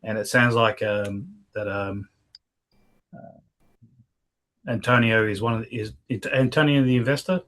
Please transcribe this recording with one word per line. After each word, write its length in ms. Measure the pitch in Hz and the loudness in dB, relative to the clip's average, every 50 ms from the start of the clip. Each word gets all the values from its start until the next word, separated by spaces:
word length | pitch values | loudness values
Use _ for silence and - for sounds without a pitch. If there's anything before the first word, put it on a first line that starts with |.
| _ | _
And 140 | 107 110 | -6 -6
it 100 | 110 107 | -4 -4
sounds 280 | 107 - 127 123 120 117 | 0 2 4 4 4 4
like, 260 | 117 113 110 104 - | 4 2 2 2 0
um, 460 | 117 107 104 104 101 101 101 101 101 180 202 - _ _ _ | -2 -2 -2 -2 -2 -4 -6 -8 -10 -12 -18 -20 _ _ _
that, 140 | 107 104 | -8 -6
um, 400 | 101 98 101 101 98 98 101 104 - _ _ _ _ _ - _ _ _ _ _ _ _ _ _ _ _ _ _ _ - | -6 -4 -4 -6 -6 -6 -8 -10 -14 _ _ _ _ _ -20 _ _ _ _ _ _ _ _ _ _ _ _ _ _ -20
uh, 260 | - - - - - _ _ _ _ _ _ _ _ _ 113 _ _ _ _ _ _ _ _ _ _ _ _ _ _ _ | -20 -20 -20 -20 -20 _ _ _ _ _ _ _ _ _ -20 _ _ _ _ _ _ _ _ _ _ _ _ _ _ _
Antonio 600 | - 123 110 - - 123 123 117 113 113 113 110 | -6 -6 -4 0 2 2 4 4 4 4 4 2
is 140 | 107 104 95 | 2 0 -2
one 120 | 107 117 113 | -2 -2 -2
of 80 | 110 | -2
the, 140 | 110 - - | -4 -6 -8
is 180 | 117 107 110 - - _ | -8 -8 -8 -12 -16 _
it 180 | _ 131 104 - | _ -8 -8 -6
Antonio 560 | - - 131 131 123 - 156 151 147 143 143 135 | -4 0 0 0 2 2 2 2 4 4 4 4
the 120 | 127 127 | 4 2
investor? 460 | 123 117 117 139 143 - - 185 180 - | 2 2 0 -2 -2 -2 -2 -4 -4 -4